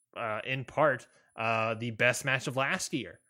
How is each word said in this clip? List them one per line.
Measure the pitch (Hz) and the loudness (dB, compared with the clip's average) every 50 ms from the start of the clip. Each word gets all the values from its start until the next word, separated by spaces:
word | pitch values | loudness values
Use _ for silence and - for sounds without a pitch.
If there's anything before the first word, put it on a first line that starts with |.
| _ _ - | _ _ -10
uh, | - 117 110 107 110 - | -6 -4 -4 -4 -4 -4
in | 127 131 135 123 | -4 -4 -4 -6
part, | - - 139 156 147 127 127 - _ _ _ _ _ - | -4 2 4 4 4 4 2 -4 _ _ _ _ _ -8
uh, | - 113 113 113 113 110 113 113 | -4 0 0 2 2 2 0 0
the | 110 120 120 | -2 -4 -6
best | 110 104 123 123 123 - - | 0 4 4 4 4 4 0
match | 139 131 127 - | 0 0 0 -2
of | 147 123 | -2 -2
last | 135 135 147 180 180 - - - | 0 0 0 0 -2 -4 -4 -4
year, | 135 101 85 - - _ | -4 -6 -6 -12 -18 _